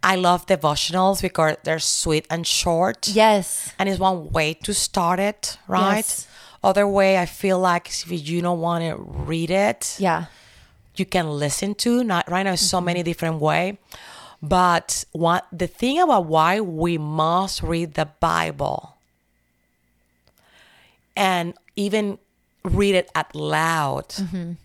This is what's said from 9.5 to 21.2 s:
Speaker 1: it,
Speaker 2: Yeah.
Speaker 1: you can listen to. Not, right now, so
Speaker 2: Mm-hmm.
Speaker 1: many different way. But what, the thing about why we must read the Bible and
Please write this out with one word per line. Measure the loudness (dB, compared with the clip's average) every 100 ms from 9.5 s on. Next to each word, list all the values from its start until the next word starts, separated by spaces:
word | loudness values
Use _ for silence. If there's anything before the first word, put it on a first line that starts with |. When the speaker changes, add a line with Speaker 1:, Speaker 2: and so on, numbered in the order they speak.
Speaker 1:
it, | 0 0 -2 -8 -2
Speaker 2:
Yeah. | 0 0 -4 -16 -20 -20 -20 _ _ -6
Speaker 1:
you | -2
can | 0 -2 -2
listen | -2 -2 -4 -2
to. | 0 2
Not, | 2 -2 0
right | -2
now, | 0 0
so | 0 0
Speaker 2:
Mm-hmm. | 0
Speaker 1:
many | -2
different | -2 -2 -2 0
way. | 0 0 -2 -6 _ -20 -20 -20 -20 -12
But | 0 4 4 2 0 -8 -6
what, | -2 2 2 -2
the | -8 -8
thing | -2 0 2
about | 4 4 4
why | 4 4 2
we | -2 -2 -2 -2
must | -2 0 2 2 0 -4
read | -4 -4 -4
the | -4 -6
Bible | _ 0 0 -2 -2 -4 -4 -10 _ _ _ _ _ _ _ _ _ _ _ _ _ _ _ _ _ _ _ _ _ _
and | -2